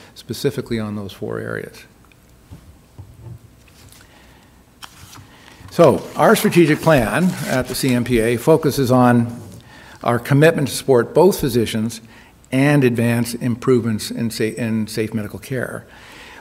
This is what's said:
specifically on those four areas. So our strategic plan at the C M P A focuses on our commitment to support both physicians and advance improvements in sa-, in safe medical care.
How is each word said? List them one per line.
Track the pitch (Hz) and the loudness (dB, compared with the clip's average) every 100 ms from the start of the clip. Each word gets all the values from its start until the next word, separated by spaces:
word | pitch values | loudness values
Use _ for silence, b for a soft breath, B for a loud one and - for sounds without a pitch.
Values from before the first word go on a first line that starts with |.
| B | B
specifically | - - 110 139 127 123 117 | -18 -14 -6 -6 -4 -6 -6
on | 107 104 | -6 -8
those | 98 | -12
four | - 110 110 | -12 -10 -8
areas. | 110 55 - - - _ _ _ _ _ _ - - - _ - - - - - - _ _ _ - b b b b b b b _ _ - - B B B B B B B | -8 -10 -10 -18 -20 _ _ _ _ _ _ -20 -20 -20 _ -20 -20 -20 -20 -20 -20 _ _ _ -20 b b b b b b b _ _ -20 -20 B B B B B B B
So | - 160 117 - | 4 4 4 -2
our | - 151 214 | 0 2 4
strategic | 202 170 156 151 | 2 4 4 2
plan | - 147 104 120 180 131 - | 2 2 2 0 -2 -2 -4
at | 131 123 | -4 -4
the | |
C | - 139 | -4 -2
M | 123 | -2
P | 117 120 | 0 0
A | 113 120 | 0 0
focuses | 156 160 151 127 123 | 2 2 2 -2 2
on | 127 123 120 117 - - - B B B B | 4 6 4 0 -6 -16 -20 B B B B
our | - 120 | -4 -4
commitment | - 139 156 - 135 | 0 4 4 4 -2
to | |
support | - - 123 117 | -2 2 2 4
both | 151 180 196 | 4 4 2
physicians | 139 117 104 113 113 - B B B B _ | -2 0 -2 -2 -6 -8 B B B B _
and | 131 143 147 | 0 2 4
advance | 127 117 117 117 117 | 2 2 0 0 -4
improvements | - 127 117 - 123 113 104 - | -6 -6 -2 0 0 0 -4 -6
in | 123 117 | -6 -6
sa-, | - | -4
in | 110 110 117 110 107 | -6 -4 -4 -4 -6
safe | - 110 | -6 -6
medical | 110 101 95 | -6 -8 -12
care. | - 131 - 113 B B B B B B | -10 -8 -8 -10 B B B B B B